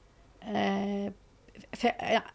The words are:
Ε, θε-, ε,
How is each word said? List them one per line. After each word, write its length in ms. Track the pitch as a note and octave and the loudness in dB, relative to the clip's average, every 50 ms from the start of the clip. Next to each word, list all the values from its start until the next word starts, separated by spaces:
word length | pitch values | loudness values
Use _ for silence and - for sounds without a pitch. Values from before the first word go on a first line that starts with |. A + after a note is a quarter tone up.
| - - - - - - - - - A3+ G#3 | -20 -20 -20 -20 -20 -20 -20 -16 -8 -4 0
Ε, 560 | G#3 G#3 G3 G3 G3+ G3+ G3+ G3+ G3+ G3+ G3+ G3 - - - - - - - - - - - - | 2 2 2 2 2 0 0 0 -2 -2 -4 -6 -10 -18 -20 -20 -20 -20 -20 -20 -20 -16 -12 -8
θε-, 100 | - - A#3+ | 2 2 2
ε, 300 | - - - - A3 G#3+ - - - | 2 2 0 2 2 2 2 -2 -14